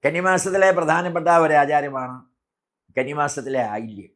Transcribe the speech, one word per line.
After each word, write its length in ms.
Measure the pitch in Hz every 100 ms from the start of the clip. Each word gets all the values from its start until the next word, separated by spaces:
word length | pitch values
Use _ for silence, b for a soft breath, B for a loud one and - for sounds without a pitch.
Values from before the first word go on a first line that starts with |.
| 143
കന്നിമാസത്തിലെ 600 | 165 185 185 190 190 190 185
പ്രധാനപ്പെട്ട 500 | 160 160 180 170 165 170
ഒരു 100 | 160 151
ആചാരമാണ് 560 | 143 147 143 135 127 127 _ _ _ _ _ _ _ -
കന്നിമാസത്തിലെ 680 | 131 147 143 143 131 131 113
ആയില്യം. 400 | 107 113 101 90